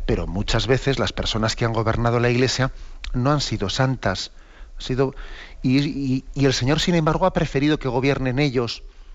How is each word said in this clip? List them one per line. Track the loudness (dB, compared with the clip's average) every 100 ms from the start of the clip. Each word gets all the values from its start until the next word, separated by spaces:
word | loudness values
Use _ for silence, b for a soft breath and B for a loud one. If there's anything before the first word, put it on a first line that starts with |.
| -2
pero | 0 0
muchas | -2 0 0 2
veces | 2 2 0
las | -2
personas | -2 -2 0 0 0
que | -2
han |
gobernado | 0 0 2 2 4
la | 4
Iglesia | 4 2 2 -2 -4 B B -4
no | 0 2
han | 2
sido | 0 -2 -2
santas. | 2 0 2 -2 -2 -6 -14 b b b -10
Han |
sido... | -4 0 0 -2 B B B B
y, | 2 2
y, | 2 -2 -2 -2 -2
y | 0 2
el |
Señor, | 2 2 2
sin | 2 2
embargo, | 2 2 2
ha |
preferido | 2 0 0 2 0
que | 0
gobiernen | 0 2 0 0 0
ellos | 0 0 -2 -4 -12 b b